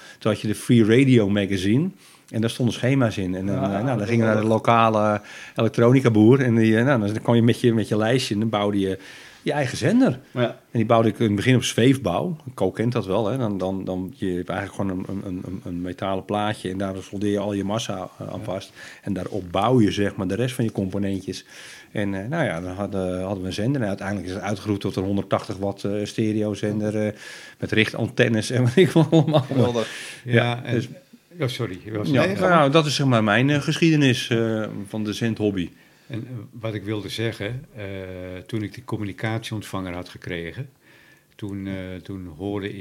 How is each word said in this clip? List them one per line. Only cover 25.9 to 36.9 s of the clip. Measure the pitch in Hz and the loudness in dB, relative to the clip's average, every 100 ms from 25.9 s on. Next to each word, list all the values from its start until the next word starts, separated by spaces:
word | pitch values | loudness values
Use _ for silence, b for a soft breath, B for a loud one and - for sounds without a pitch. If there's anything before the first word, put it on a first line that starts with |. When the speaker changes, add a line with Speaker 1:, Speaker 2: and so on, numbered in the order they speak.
| 104 101 | -4 -6
Speaker 1:
stereozender, | - 110 107 107 101 107 107 104 107 107 | -2 -2 0 -2 -2 -4 -2 -2 -2 -2
eh, | - B B B B | -4 B B B B
met | - | -2
richtantennes | 107 110 - 113 - 120 110 - | 2 2 0 -4 2 2 2 0
en | 127 | 2
<laughs> | 123 | 4
wat | 190 | 6
ik | 180 | 6
wel | 170 156 | 6 6
allemaal. | 160 156 151 | 6 6 2
Speaker 2:
Geweldig. | 123 139 123 117 107 B B B | 2 2 2 2 -4 B B B
Speaker 3:
Ja, | 120 | 2
Speaker 1:
Ja, | 120 120 120 | 2 2 -2
Speaker 3:
en | 127 | -2
Speaker 1:
dus | 123 127 - _ _ _ 175 | -2 -2 -10 _ _ _ -6
Speaker 3:
oh, | 131 | -4
sorry, | - 110 90 | -4 -6 -8
je | 92 | -8
was | 107 104 | -4 0
Speaker 1:
ja, | 135 175 | 2 2
Speaker 2:
Nee, | 190 | 2
ga | |
maar. | 185 | 4
Speaker 1:
nou, | 170 139 | 6 6
dat | 160 151 | 4 2
is, | 127 | 2
zeg | 139 | 4
maar, | 120 | 4
mijn, | 107 107 139 | 4 4 4
eh, | 147 | 2
geschiedenis, | 156 156 165 156 135 123 - | 0 2 4 6 4 4 0
eh, | 117 113 110 107 107 98 | 0 0 -2 -4 -8 -8
van | 110 | -6
de | 104 | -4
zendhobby. | 101 117 107 104 98 85 b b b b | -2 -2 0 0 0 -6 b b b b
Speaker 3:
En, | 113 120 | -12 -10
eh, | 123 - | -12 -12
wat | 117 113 | -10 -8
ik | 104 | -6
wilde | 95 | -6